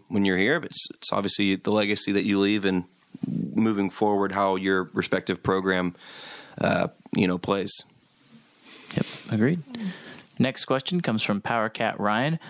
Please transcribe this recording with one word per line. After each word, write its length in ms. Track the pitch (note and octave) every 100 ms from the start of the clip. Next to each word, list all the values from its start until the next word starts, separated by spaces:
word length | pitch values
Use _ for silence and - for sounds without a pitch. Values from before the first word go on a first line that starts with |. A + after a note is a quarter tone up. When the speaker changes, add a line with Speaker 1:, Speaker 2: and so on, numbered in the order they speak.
| -
Speaker 1:
when 160 | G#2
you're 120 | G2 F#2
here, 200 | G#2+ D#3+
but 120 | -
it's, 180 | - -
it's 180 | - -
obviously 420 | G2+ G2+ - G2+ F#2+
the 140 | G#2+
legacy 420 | G#2+ G#2 G#2 -
that 120 | G2
you 140 | G2 G2
leave. 240 | G2 G#2+
And 200 | F#2+ F#2 F2 _ _ - -
moving 640 | - - G#2+ A2 G2+ F#2+
forward, 420 | - G#2 G2+ G2
how 240 | G2 G2 F#2+
your 280 | F#2+ F#2+ F#2
respective 500 | F#2 - F#2+ - F2+
program, 520 | - F#2+ F#2+ F#2 F2+ - - - - - - -
uh, 280 | - - - - -
you 120 | - F#2
know, 120 | F#2
plays. 460 | - G2 G2+ - - _ _ _ - - - - - - - -
Speaker 2:
Yep, 100 | - - -
agreed. 320 | A2 B2 F3 G3 A#3+ G3 - - - - -
Next 260 | B2+ -
question 360 | - C3 - F3+
comes 200 | C3+ A2
from 180 | - G2+
Power 260 | - A#2 A2
Cat 320 | - A2 -
Ryan. 380 | G2+ G#2+ D3 E3